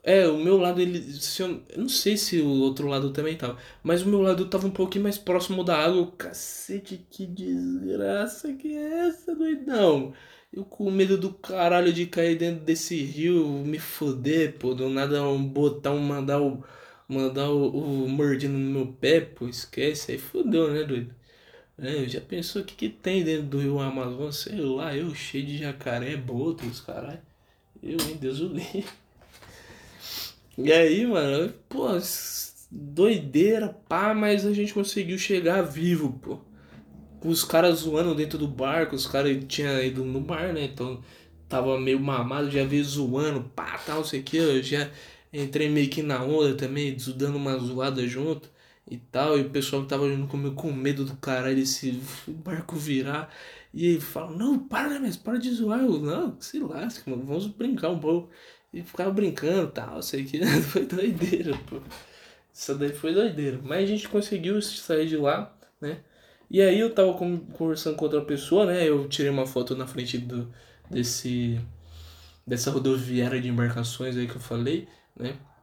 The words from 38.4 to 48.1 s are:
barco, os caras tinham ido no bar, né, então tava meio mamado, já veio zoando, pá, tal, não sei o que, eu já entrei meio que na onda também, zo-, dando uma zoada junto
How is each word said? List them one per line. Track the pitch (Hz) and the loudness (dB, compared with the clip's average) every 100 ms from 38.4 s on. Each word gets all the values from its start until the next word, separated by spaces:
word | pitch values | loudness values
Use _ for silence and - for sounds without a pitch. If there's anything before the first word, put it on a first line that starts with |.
| 147 | -4
barco, | 127 135 160 160 | -2 -2 0 0
os | 135 - | -2 -2
caras | 139 143 135 135 | 2 2 0 -2
tinham | - 143 135 | -4 0 0
ido | 131 127 | 0 -2
no | 131 131 | -4 -4
bar, | 147 160 180 | -4 -4 -2
né, | 160 | -4
então | 135 135 127 127 - - - - - | -6 -6 -8 -8 -14 -20 -20 -20 -4
tava | 135 131 131 | 0 2 2
meio | 131 135 | 2 2
mamado, | 139 131 120 139 143 | 2 0 0 -2 0
já | 139 | 2
veio | 135 143 | 2 2
zoando, | 143 143 127 131 151 139 120 - | 0 -2 0 0 0 -2 -4 -8
pá, | 160 - - | -6 -8 -4
tal, | 156 | -4
não | |
sei | 156 135 | -2 -6
o | |
que, | 135 160 | -2 2
eu | 160 131 | 4 4
já | 131 143 143 - - - _ | 2 -2 -2 -8 -20 -20 _
entrei | 147 139 147 151 | -6 -2 0 2
meio | 151 139 | 4 2
que | - | 0
na | 151 131 | -2 0
onda | 131 156 147 | 2 4 4
também, | 135 131 139 143 127 | 2 -2 -2 -2 -4
zo-, | 120 | -8
dando | 127 139 143 | -2 -2 0
uma | 143 131 | -2 -2
zoada | 123 127 135 131 | -2 -2 -2 0
junto | 123 | -2